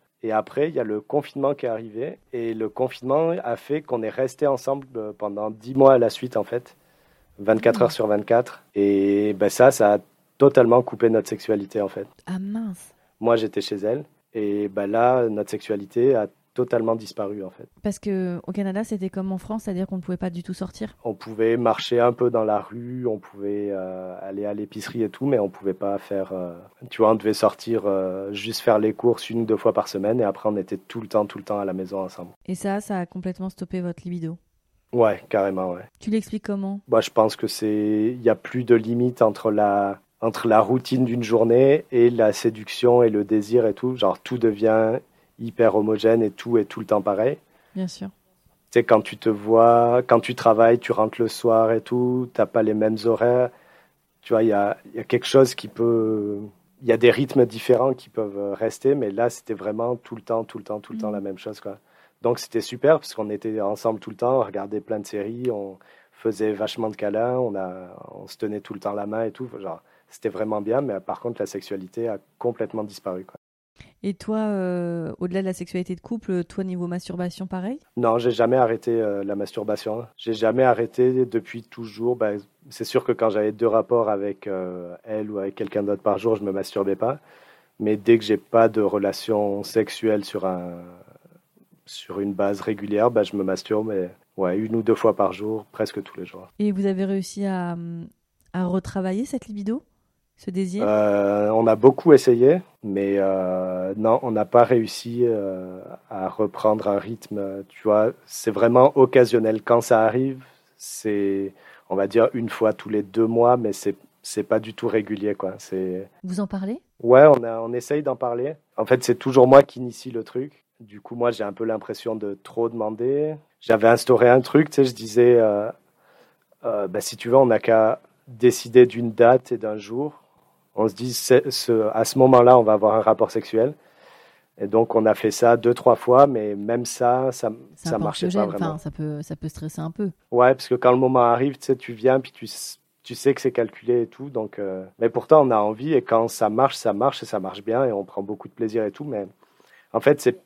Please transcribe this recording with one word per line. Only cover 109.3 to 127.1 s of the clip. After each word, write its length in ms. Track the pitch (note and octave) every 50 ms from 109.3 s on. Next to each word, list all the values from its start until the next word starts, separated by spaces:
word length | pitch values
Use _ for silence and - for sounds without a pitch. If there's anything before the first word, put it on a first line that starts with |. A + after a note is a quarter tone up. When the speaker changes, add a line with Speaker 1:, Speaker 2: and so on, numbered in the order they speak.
| B2 A2+ A2 A2 A2 A2
Speaker 1:
Quand 200 | - - A#2 A#2
ça 220 | A2+ - A#2+ A2 A2
arrive, 380 | A2 A2 B2+ C3 C3+ C3 C3 C3 _ _ _ _ _ _
c'est, 800 | - - - - - - A2 G#2 G2+ G2+ G2 G2 G2 G2 G2 - _ _ - - - _ -
on 60 | F#2+
va 120 | F#2+ G2
dire, 220 | G2 G2+ A#2 A2+ - -
une 160 | B2 A#2 G#2+
fois 240 | - - A2+ G#2+ G#2
tous 160 | - - A2
les 120 | G#2+ G#2
deux 260 | G2 F#2+ F#2+ A2+ A2+
mois, 280 | A2+ A2+ A#2 A#2 A#2+ B2
mais 160 | B2+ A2+ G#2+
c'est, 240 | F#2+ - - G2+ F#2+ - _ _ _ _ -
c'est 200 | - - G#2+ G2+
pas 160 | - A2+ A2
du 140 | - A2+ A2
tout 140 | - A#2 A2+
régulier, 460 | G2 A2+ G2+ G#2+ G#2+ G2 G2+ G#2 G2+
quoi. 180 | - - F#2 G2
C'est 520 | G#2+ - - F#2+ F#2+ F#2+ F#2 F2+ F#2 G2 F#2+ _ _ -
Speaker 2:
Vous 180 | F#3 F3+ G3
en 60 | G3+
parlez ? 340 | - - F#3+ F#3+ G3 A#3+ F4 _ _ _ -
Speaker 1:
Ouais, 240 | - A#2 B2 C3 D3
on 180 | D#3 C#3+ B2+ A#2
a, 180 | A#2 A2+ A2+
on 100 | A2+ A#2
essaye 320 | A#2+ B2 - - D3+ D3+ D3+
d'en 120 | C#3+ B2+
parler. 380 | A2+ B2+ A#2+ A#2 A#2+ B2+ D3 D#3+ _ _ _ -
En 100 | - A2
fait, 180 | - B2+ B2 -
c'est 100 | - A#2+
toujours 320 | B2 - C3+ B2 C3+ B2
moi 160 | B2+ C3+ C#3 C#3
qui 160 | - - B2
initie 320 | B2+ B2 A#2 - - C3
le 120 | A#2 A2+ A2+
truc. 400 | - - B2 C3+ D3 _ _ _ _ _ _
Du 220 | A#2 G2+ G#2 G#2
coup, 140 | - - A#2+
moi, 160 | A#2+ A#2+ A#2+
j'ai 120 | A2+ G#2 G#2+
un 100 | G2+ F#2+
peu 100 | - A2+
l'impression 520 | A2+ A2 G#2 - - A2 - - A#2 A2
de 220 | A2 G#2 G2+ G2 G2 -
trop 260 | - - A#2 A#2 A#2
demander. 640 | A#2 A#2 G#2+ G#2+ A2 G#2+ A#2+ C3 C#3 C#3+ D3+ D3+ D#3 D3+ _ _ _ _
J'avais 260 | - - A2+ A2+ G#2+
instauré 420 | A2+ A#2 A#2 - - B2+ A2 A#2+ A#2+
un 120 | B2 C3
truc, 280 | B2 - - D3 D#3 D3+
tu 60 | -
sais, 100 | - C3+
je 80 | B2+ A#2+
disais, 420 | A2 A2 A2 G#2+ A#2+ A#2+ B2 B2 A#2
euh, 320 | A2+ G#2+ G#2 G2+ G#2 A2+ - _ _ _ _ _ _ _ _ _ _ _ _ _ _ _ _ _ -
euh, 240 | A#2+ A2 G#2 G2+
bah, 140 | F2+ F2+ G#2
si 160 | - -